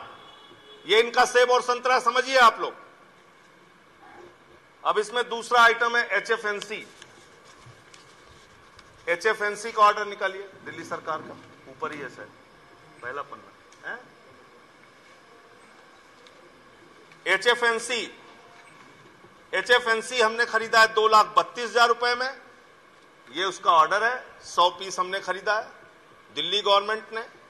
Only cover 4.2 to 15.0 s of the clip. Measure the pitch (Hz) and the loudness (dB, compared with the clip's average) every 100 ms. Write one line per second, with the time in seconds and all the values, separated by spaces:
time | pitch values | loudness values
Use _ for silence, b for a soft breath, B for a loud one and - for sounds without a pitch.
4.2 | - - - - _ _ 151 180 208 240 | -20 -20 -20 -20 _ _ -2 -2 -2 -4
5.2 | 240 233 220 247 233 226 240 240 233 196 | -4 -6 0 6 6 6 0 0 -2 -2
6.2 | 196 220 214 202 196 208 127 - - - | -2 -4 -4 -6 -8 -12 -14 -20 -20 -20
7.2 | - - - - - - - - - - | -20 -20 -20 -20 -20 -20 -20 -20 -20 -20
8.2 | - - - - - - - - - 170 | -20 -20 -20 -20 -20 -20 -20 -12 -6 -2
9.2 | 220 208 208 208 226 220 208 208 208 202 | 0 -2 -4 -6 -6 2 4 4 -2 -6
10.2 | 196 190 196 - - 160 156 165 160 156 | -6 -6 -14 -18 -18 -16 -12 -10 -8 -8
11.2 | 147 151 - - 139 135 156 147 131 117 | -10 -18 -20 -20 -20 -12 -10 -10 -14 -16
12.2 | 104 - - - - - - - 120 139 | -20 -20 -20 -20 -20 -20 -20 -18 -12 -12
13.2 | 135 113 - - - - - 226 254 - | -12 -16 -20 -20 -20 -18 -14 -14 -16 -20
14.2 | - - - - - - - - | -20 -20 -20 -20 -20 -20 -20 -20